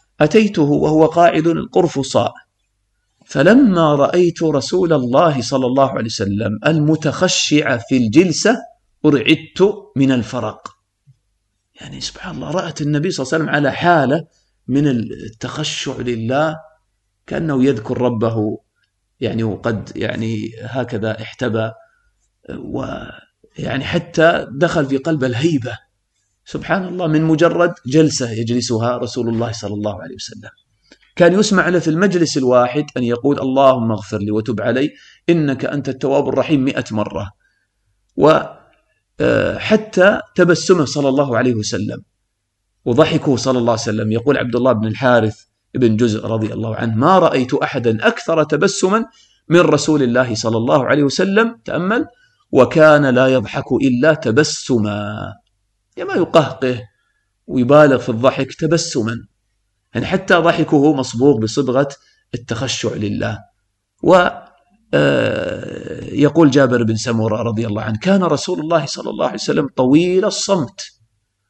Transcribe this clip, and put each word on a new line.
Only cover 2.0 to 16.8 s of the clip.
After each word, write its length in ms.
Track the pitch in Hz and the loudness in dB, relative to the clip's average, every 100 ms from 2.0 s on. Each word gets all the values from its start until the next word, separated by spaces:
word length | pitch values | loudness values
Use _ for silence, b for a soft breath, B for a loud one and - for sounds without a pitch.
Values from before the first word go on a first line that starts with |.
| 135 117 113 - _ _ _ _ _ _ _ _ - | -2 0 -2 -4 _ _ _ _ _ _ _ _ -8
فلما 680 | 135 160 247 254 175 156 147 | 2 6 6 6 4 2 2
رأيت 480 | 135 180 175 170 | 2 2 0 0
رسول 500 | 160 143 127 180 175 | -2 -2 -2 -2 0
الله 480 | 151 123 131 170 135 | 0 2 2 2 0
صلى 240 | 113 135 127 | -2 -2 0
الله 240 | 135 131 | 2 0
عليه 160 | - 120 | 0 -6
وسلم 540 | - 98 101 110 107 147 | -4 -4 -2 -4 -2 0
المتخشع 1120 | 160 151 156 156 - 143 - - 147 - 120 | 2 2 0 -2 -2 -2 0 0 0 0 -2
في 200 | - 131 | 0 0
الجلسة 600 | 113 123 185 143 202 247 - _ _ _ 151 | 2 4 2 2 0 0 -4 _ _ _ 0
أرعدت 680 | 143 - 156 - - 196 208 - - | 2 2 0 -2 0 0 0 -8 -2
من 160 | 135 | 0
الفرق". 560 | 127 110 123 107 98 - _ _ _ _ _ _ _ _ _ _ - | 0 -2 -6 -8 -10 -18 _ _ _ _ _ _ _ _ _ _ -20
يعني 200 | 139 135 | -18 -14
سبحان 340 | - - 185 156 | -14 -14 -14 -12
الله، 160 | 147 | -8
رأت 300 | 170 185 - | -6 -8 -6
النبي 300 | 147 147 175 | -2 -2 -2
صلى 120 | - | -4
الله 100 | 131 | -4
عليه 100 | - | -2
وسلم 120 | - 147 | -2 -2
على 160 | 139 | -2
حالة 540 | - 175 170 127 156 - _ _ _ - | 0 2 2 2 0 -4 _ _ _ -4
من 200 | 131 147 | 0 2
التخشع 1120 | 123 - - 104 113 127 156 151 - 143 117 | 0 -4 -10 -16 -12 -10 -8 -8 -6 -8 -6
لله، 580 | 120 117 113 135 156 156 - _ | -6 -4 -2 0 -2 -4 -14 _